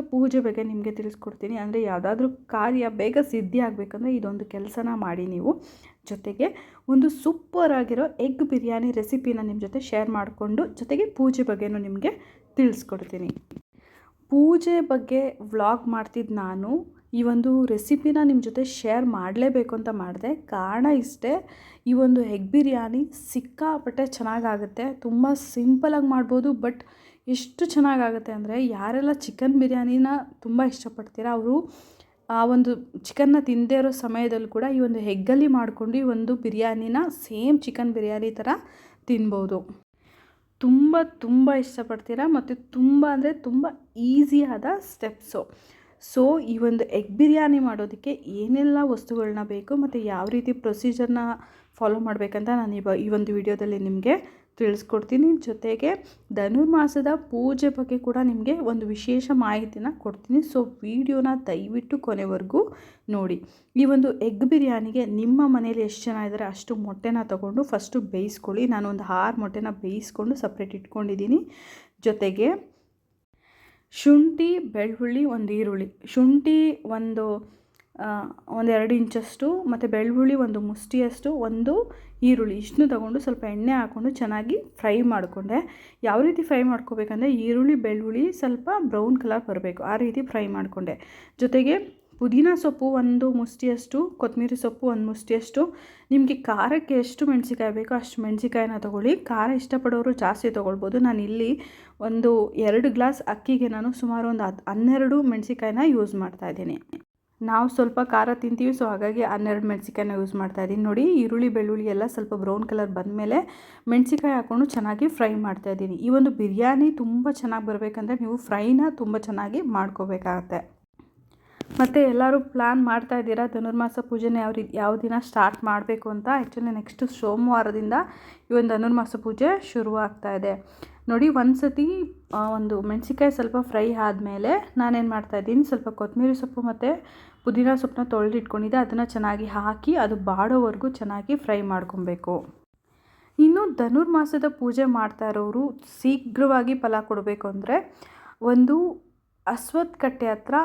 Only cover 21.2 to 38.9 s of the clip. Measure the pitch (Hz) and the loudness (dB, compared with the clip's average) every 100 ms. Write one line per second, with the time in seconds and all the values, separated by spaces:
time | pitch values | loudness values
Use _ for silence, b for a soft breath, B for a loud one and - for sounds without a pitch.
21.2 | 233 320 B B B B - 247 262 254 | -4 -4 B B B B 0 4 6 4
22.2 | 226 202 196 285 277 254 226 247 302 - | 2 -4 0 2 4 0 -2 -2 -4 -6
23.2 | - 254 254 - 311 302 269 247 269 262 | -10 -8 -8 -4 -4 -2 -4 -4 -4 -4
24.2 | 220 226 233 208 208 208 262 262 240 233 | -6 -2 -2 -2 -6 -8 -8 -6 -2 2
25.2 | 269 277 - 247 240 262 302 302 277 262 | 2 2 -4 0 4 4 4 2 2 2
26.2 | 247 254 269 240 233 247 b b b b | 2 2 2 0 -2 -6 b b b b
27.2 | - 254 - - 339 302 277 262 233 226 | -6 -6 -6 -4 0 4 4 4 0 -2
28.2 | 220 214 208 233 254 202 202 254 285 294 | -6 -8 -4 -2 -2 -2 -4 -2 0 -2
29.2 | - - 262 277 262 254 247 254 269 285 | -6 -2 2 4 4 2 2 2 2 0
30.2 | 262 - 226 233 262 254 - - 214 - | -6 -12 -2 0 0 -2 -10 -14 -14 -8
31.2 | 226 233 226 285 349 B B B B B | -4 -2 0 0 0 B B B B B
32.2 | - 226 233 247 247 240 - - - - | -4 0 4 6 4 0 -8 -16 -6 2
33.2 | 285 294 285 240 233 269 262 262 233 226 | 6 6 4 0 2 2 2 -2 -4 -2
34.2 | 240 226 220 220 262 262 247 226 208 196 | -2 -2 -4 -4 0 2 2 0 -2 -2
35.2 | 190 269 294 254 226 - 226 254 262 226 | 2 4 6 4 2 -4 -4 0 0 0
36.2 | 226 247 233 208 226 226 226 254 339 - | -2 -2 -2 0 0 -2 -2 0 -2 -4
37.2 | - 214 247 294 269 - 240 226 214 214 | -10 -2 2 2 2 -4 -4 -2 -2 -2
38.2 | 226 220 233 370 B B B | -4 -4 -4 -4 B B B